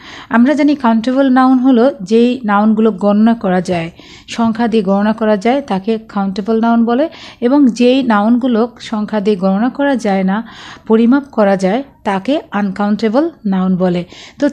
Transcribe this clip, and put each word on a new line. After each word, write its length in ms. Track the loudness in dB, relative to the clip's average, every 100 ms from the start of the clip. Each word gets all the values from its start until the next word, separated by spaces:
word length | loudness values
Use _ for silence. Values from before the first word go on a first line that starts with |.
| -20 -20 -4
আমরা 240 | 0 2
জানি 200 | 2 0 0
কাউন্টেবল 500 | 0 0 0 0 2
নাউন 280 | 2 4 2
হলো 260 | 4 4 2 0
যেই 280 | 0 2 2 0
নাউনগুলো 460 | -2 0 2 2 0 0
গণনা 300 | 0 2 2 2
করা 180 | 0 -2
যায়, 280 | -2 -6 -6 -12 -20 -20 -12
সংখ্যা 380 | -4 -2 -2 0
দিয়ে 160 | 0
গণনা 300 | 0 0 0
করা 240 | 0 0 0
যায়, 220 | 0 -2
তাকে 300 | -2 -4 -4 -6 -6
কাউন্টেবল 420 | -6 -6 -4 -2 0 2
নাউন 140 | 2 2
বলে। 200 | 0 -2 -6 -20 -6
এবং 180 | 0 2 2 4
যেই 180 | 2 2
নাউনগুলো 580 | 2 2 2 0 0 0 -2 -6 -10
সংখ্যা 300 | -8 -4 -2 -2
দিয়ে 120 | 0
গণনা 260 | 0 0 -2 0
করা 180 | -2 0 0
যায় 180 | 0 0
না, 60 | -2 -6 -14 -20 -14 0
পরিমাপ 380 | 2 4 2 0 0
করা 180 | 0 2
যায়, 180 | 0 -2 -6 _ -6
তাকে 260 | -4 -2 -4 -4 -4
আনকাউন্টেবল 640 | -4 -4 -2 -2 0 0 -2 -4 -4
নাউন 180 | -2 0 0
বলে। 180 | 0 -2 -6 -14 -20 -4
তো 60 | -2